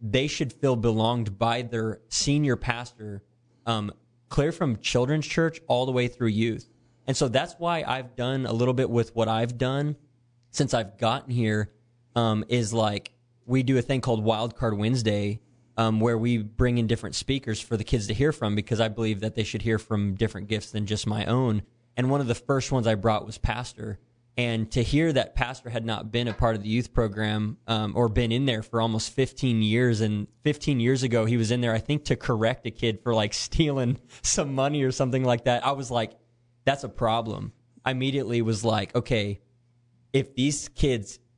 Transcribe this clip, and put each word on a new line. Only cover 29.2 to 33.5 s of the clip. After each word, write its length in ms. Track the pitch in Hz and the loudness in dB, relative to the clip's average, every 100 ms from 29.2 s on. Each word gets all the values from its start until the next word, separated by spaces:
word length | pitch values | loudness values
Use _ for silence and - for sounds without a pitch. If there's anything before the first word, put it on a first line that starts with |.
| 131 - 131 113 | -2 0 0 2
years, 380 | 110 113 123 113 | 4 4 4 2
and 260 | 110 107 104 _ | 0 0 -4 _
fifteen 380 | 147 147 - 135 | -2 -2 0 2
years 240 | 117 131 | 2 2
ago 220 | 127 117 110 | 2 2 2
he 100 | 120 | 2
was 160 | 110 | 2
in 80 | 123 | 2
there, 140 | 120 | 2
I 60 | 110 | 0
think, 260 | - 147 - | 0 -2 0
to 100 | 120 | -2
correct 500 | - 113 110 127 117 | 0 2 2 0 -6
a 60 | |
kid 300 | 110 117 107 | -2 -2 -2
for, 100 | - | 0
like, 200 | 113 104 | 2 0
stealing 640 | - - | -2 -4